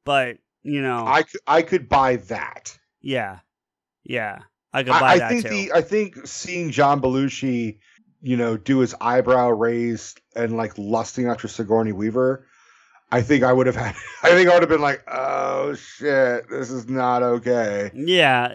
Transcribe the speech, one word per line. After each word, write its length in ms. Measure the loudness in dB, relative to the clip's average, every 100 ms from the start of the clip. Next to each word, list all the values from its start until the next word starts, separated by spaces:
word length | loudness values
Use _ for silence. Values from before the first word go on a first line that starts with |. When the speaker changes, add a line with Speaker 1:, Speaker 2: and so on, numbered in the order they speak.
Speaker 1:
But, 340 | -2 0 0 -6 _ _
you 180 | -6 -4
know. 220 | -2 -2 0
Speaker 2:
I 160 | 0
c-, 160 | 0 -4 0
I 160 | 2
could 260 | 2 -2 2
buy 280 | 2 2 0
that. 640 | -4 -10 -10 -14 -20 -20 _ _
Speaker 1:
Yeah. 400 | -8 -6 -6 -10 _ _ _ _ _ _
Yeah. 340 | -10 -8 -6 -10 -18 _ _
I 100 | -4
could 100 | 0
Speaker 2:
I, 80 | 2
Speaker 1:
buy 120 | 4
Speaker 2:
I 40 | 4
Speaker 1:
that 100 | 2
Speaker 2:
think 120 | -2
Speaker 1:
too. 40 | -4
Speaker 2:
the, 220 | -6 0
I 80 | 0
think 440 | 2 0 -2 -8 -16
seeing 440 | -14 -10 -6 -4
John 300 | 2 2 2
Belushi, 760 | 0 0 -2 -4 -4 -2 -4 -8 _ _ _ _
you 140 | -4 -2
know, 200 | 0 -2
do 220 | 0 2
his 160 | 0 -2
eyebrow 500 | -2 0 4 4 4
raised 680 | 2 0 0 -2 -4 -8 -20 _
and, 220 | -6 -4 -4
like, 160 | -6 -8
lusting 480 | -4 -2 -4 -4 -4
after 220 | -4 -8
Sigourney 440 | -8 -2 0 0
Weaver, 540 | -2 -4 0 0 -2 _ _ _ _ _ _ -4
I 120 | -2
think 200 | 2 4
I 80 | 4
would 140 | 4 2
have 100 | 0
had, 180 | -4 -8 -14
<laughs> 140 | 0
I 80 | 4
think 180 | 6 8
I 60 |
would 80 | 6
have 60 | 6
been 120 | 2
like, 220 | 0 -2 -6
"Oh 680 | -6 -4 -4 -4 -4 -4
shit, 720 | -6 -12 -8 -2 2 2 0 -6
this 200 | -8 -8
is 160 | -8 -6
not 340 | -2 0 2
okay." 680 | 0 0 0 0 0 -2 -6
Speaker 1:
Yeah, 580 | -6 -2 2 4 2 0